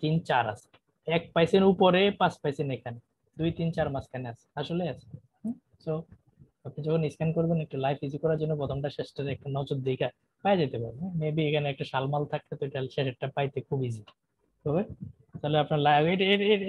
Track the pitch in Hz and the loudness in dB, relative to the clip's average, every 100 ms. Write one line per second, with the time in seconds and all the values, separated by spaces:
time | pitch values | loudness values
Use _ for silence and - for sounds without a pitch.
0 | 151 160 165 135 117 101 - - _ _ | 0 0 2 2 2 -4 -12 -20 _ _
1 | - 165 - - 165 196 190 180 185 180 | -2 -2 0 2 6 6 6 6 6 6
2 | 202 202 180 - 151 139 143 123 123 120 | 4 4 2 2 -4 -4 -4 -4 -8 -12
3 | _ _ _ - 165 165 165 165 147 135 | _ _ _ -4 -4 -2 -4 -2 -2 -4
4 | - 127 123 117 _ - 139 170 170 - | -8 -10 -10 -12 _ -8 -4 -2 -4 -6
5 | - - _ _ 220 254 _ _ - 160 | -12 -20 _ _ -10 -10 _ _ -6 -6
6 | 165 - _ _ - _ 135 147 151 165 | -8 -20 _ _ -20 _ -16 -8 -2 0
7 | 156 - 160 165 165 170 156 143 135 147 | 0 -2 -2 0 2 0 -2 -2 -2 -2
8 | 143 143 160 160 156 151 135 139 143 - | -4 -4 -2 0 -2 -2 -4 -4 -6 -6
9 | 135 - 139 - 143 135 139 139 131 131 | -10 -6 -6 -6 -6 -6 -4 -4 -2 -2
10 | 135 - _ _ 196 196 147 113 117 120 | -2 -6 _ _ 2 2 2 -2 -6 -8
11 | 185 170 156 151 151 151 143 139 139 135 | -6 -4 -2 0 0 0 -2 -4 -4 -2
12 | 135 147 147 147 - 147 139 135 131 - | -2 -2 -2 -6 -8 -8 -6 -4 -6 -4
13 | 135 120 135 147 143 139 - 139 127 113 | -4 -4 -6 -2 -4 -4 -6 -4 -4 -6
14 | 107 _ _ _ _ _ 147 156 220 - | -12 _ _ _ _ _ -2 -2 -2 -8
15 | - - _ - 147 151 143 156 147 147 | -16 -18 _ -8 0 0 2 2 4 4
16 | 156 185 190 202 202 208 | 4 2 2 2 4 2